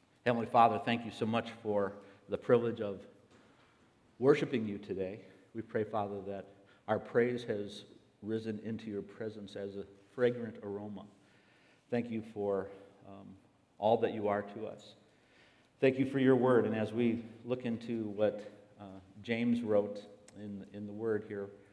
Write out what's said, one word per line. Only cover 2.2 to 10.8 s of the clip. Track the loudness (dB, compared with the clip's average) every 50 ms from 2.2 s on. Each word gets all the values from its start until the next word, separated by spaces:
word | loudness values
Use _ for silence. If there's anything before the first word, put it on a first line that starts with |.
| _
the | -6 -6
privilege | -2 2 4 4 4 4 2 -2 -4
of | -6 -6 -6 -8 -12 -18 -20 -20 _ _ -20 -20 _ _ _ _ _ _ _ _ _ _ _ _ _ _ _ 2
worshiping | 6 6 6 6 4 0 0 -2 -2
you | -2 -6
today. | -8 -8 -6 -4 -4 -4 -6 -6 -10 -16 -20 -20 -20 -20 _ -12
We | -12 -8
pray, | -4 -2 -2 -2
Father, | -2 -2 -4 -4 -4 -6 -8 -8
that | -8 -10 -10 -12 -14 -20 -20 -20 _ -20 _ -2
our | -2 -2 0
praise | 0 0 2 2 2 2 0 -4 -4
has | -4 -4 -4 -4 -8 -10 -14 -16 -20 -20 -20 _ _ _ -12
risen | -6 -4 -4 -4 -4 -6 -6 -6 -6
into | -8 -8 -8 -8 -8
your | -8 -8
presence | -8 -10 -10 -10 -10 -10 -10 -12 -14 -12 -10
as | -10 -10 -8 -8
a | -10 -12 -14 -16 -20 -20 _ 0
fragrant | 2 2 4 2 2 -6 -10 -10 -10
aroma. | -8 -8 -6 -6